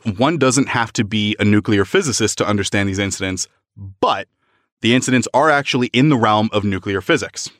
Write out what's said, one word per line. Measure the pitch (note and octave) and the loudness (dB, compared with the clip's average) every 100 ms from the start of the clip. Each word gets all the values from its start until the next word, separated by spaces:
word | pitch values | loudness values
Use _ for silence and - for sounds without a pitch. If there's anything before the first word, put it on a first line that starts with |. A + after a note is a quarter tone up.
| A2+ F#2+ | -4 -2
"One | C3+ E3 | 0 2
doesn't | C3 B2 B2+ | 2 2 0
have | A#2+ A2+ | -2 -2
to | - G#2 | -4 -2
be | G#2+ G#2 G#2+ | -2 -2 0
a | G#2 | 2
nuclear | G#2 G2+ G2+ G2 | 2 2 0 2
physicist | F#3+ E3 - G#2+ - | 0 0 -2 -2 -2
to | G#2 | -2
understand | G#2 F#2+ G#2 G2 | -2 -2 -2 -2
these | F#2+ | -2
incidents, | G2 - F#2+ F#2 - _ _ - G2 F#2+ | -4 -4 -6 -6 -10 _ _ -18 -18 -4
but | B3 G2+ - _ _ _ _ _ | -2 -2 -6 _ _ _ _ _
the | A2+ | 0
incidents | B2 B2+ B2+ - | 2 2 0 2
are | B2+ D#3 | 2 2
actually | C#3+ C#3+ B2+ B2 | 2 0 -2 0
in | A#2 D3+ | 2 4
the | C3 | 4
realm | A2 G#2+ A2 | 4 2 2
of | G#2+ G2+ | 0 -2
nuclear | F#2+ G#2 G2 | -2 -4 -2
physics. | - D3+ G2 - - | 0 -2 -2 -10 -14